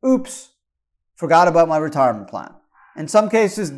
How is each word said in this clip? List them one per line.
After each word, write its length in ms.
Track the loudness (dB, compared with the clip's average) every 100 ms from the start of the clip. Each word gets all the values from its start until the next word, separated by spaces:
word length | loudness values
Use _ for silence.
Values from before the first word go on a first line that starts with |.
"Oops, 500 | 0 0 -2 -16 -20 _ _ _ _ _ _ -8
forgot 320 | 2 4 4
about 200 | 4 2
my 100 | 0
retirement 500 | -2 0 0 0 -8
plan." 240 | -14 -14 -20 _ _ _ -16
In 120 | -2
some 220 | 0 2
cases, 420 | 2 0 -2 -10